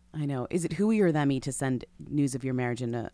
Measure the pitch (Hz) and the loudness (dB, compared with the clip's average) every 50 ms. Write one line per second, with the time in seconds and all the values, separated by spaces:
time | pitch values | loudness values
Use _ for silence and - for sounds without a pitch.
0 | _ _ - 151 151 143 139 127 123 - - 185 170 170 165 151 202 214 226 214 | _ _ -8 -6 -4 -4 -4 -4 -4 -2 -2 -2 -2 -2 -2 0 2 2 4 4
1 | 202 170 156 151 143 143 139 131 - - - - 139 131 131 117 - - _ - | 4 4 4 4 4 2 2 0 -2 -4 -4 -2 0 0 0 -2 -4 -8 _ -18
2 | 147 - - 147 143 135 131 127 131 131 127 127 123 120 120 117 123 117 117 120 | -12 -4 0 2 2 2 0 -2 -4 -2 -2 0 0 -2 -2 -2 -4 -4 -4 -4
3 | 110 - | -6 -8